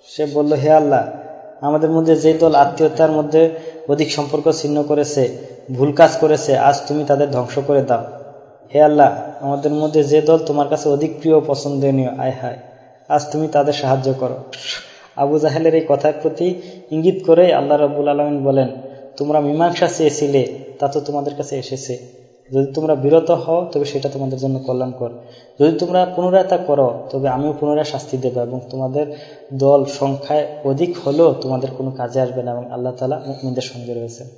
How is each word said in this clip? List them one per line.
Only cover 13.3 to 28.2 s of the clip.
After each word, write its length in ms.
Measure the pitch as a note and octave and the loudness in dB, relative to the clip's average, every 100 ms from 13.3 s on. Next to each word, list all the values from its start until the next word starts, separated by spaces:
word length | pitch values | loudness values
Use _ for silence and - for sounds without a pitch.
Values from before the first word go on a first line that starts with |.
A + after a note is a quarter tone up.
তুমি 160 | D3+ D#3 | -4 0
তাদের 240 | D3 C#3+ | 2 2
সাহায্য 420 | C#3+ C3 C3 C3+ | 0 0 0 0
করো।" 200 | C3 B2+ B2+ - - - - - - - - | -2 -4 -8 -14 -16 -12 -12 -14 -20 -16 -4
আবু 220 | C#3+ D3+ | 0 2
জাহেলের 360 | D3+ D3+ E3 | 2 2 4
এই 100 | D#3+ D#3+ | 2 2
কথার 240 | C#3 D3+ D3 | 2 2 0
প্রতি 320 | D#3+ D#3 F3+ F3+ - - - | -4 0 -2 -2 -12 -20 -8
ইঙ্গিত 340 | D#3 E3+ F#3 - | 0 0 0 4
করে 280 | E3 F3+ | 6 6
আল্লাহ 240 | C#3 C#3+ D3 | 4 2 2
রাব্বুল 300 | D3 D3 C#3+ | 2 0 0
আলামিন 360 | C#3+ D3 C#3+ | 0 0 0
বলেন, 240 | C3+ C3+ B2+ - - - - - | 2 2 0 -6 -16 -18 -20 -8
"তোমরা 240 | D3 D3+ | 0 0
মীমাংসা 460 | C#3+ D3+ E3+ E3+ E3+ | 0 2 0 2 -2
চেয়েছিলে, 720 | - D#3 - C#3+ C#3 A#2+ - - - | 2 0 2 0 0 0 -6 -16 -6
তা 100 | C#3 | -4
তো 120 | D3+ | -4
তোমাদের 340 | C#3+ C#3+ C#3+ | -4 -6 -6
কাছে 240 | C#3+ C#3 C#3 | -8 -8 -8
এসেছে। 400 | B2 C3 - B2 - - _ _ _ | -8 -10 -10 -12 -12 -20 _ _ _
যদি 200 | C3+ C#3 | -2 0
তোমরা 220 | C#3+ D#3 | -2 0
বিরত 360 | C#3+ C#3 D#3+ D#3+ | 0 4 4 4
হও, 380 | E3 - E3 F3 | 0 0 -2 -2
তবে 120 | D3 | -4
সেটা 240 | C#3+ C#3 C3+ | -4 -4 -6
তোমাদের 300 | C3+ C3+ C3 | -6 -6 -4
জন্য 200 | C3+ C3 | -4 -4
কল্যাণকর। 520 | C3 B2+ B2+ B2 A#2+ - - - - - | -4 -4 -4 -6 -10 -10 -20 -20 -20 2
যদি 180 | D3 D#3+ | 2 2
তোমরা 280 | F3 F3+ F3+ E3+ | 0 2 0 0
পুনরায় 280 | F3+ F#3+ | 2 2
তা 120 | F#3 F3+ | 4 0
করো, 500 | - C#3 B2+ - - | 2 2 2 0 -8
তবে 180 | C3+ C3+ | -4 -2
আমিও 240 | B2+ D3 | -2 -4
পুনরায় 320 | C#3+ D3 D3 | -2 0 0
শাস্তি 320 | D3 C3 - | -2 -6 -8
দেব 220 | C3 | -4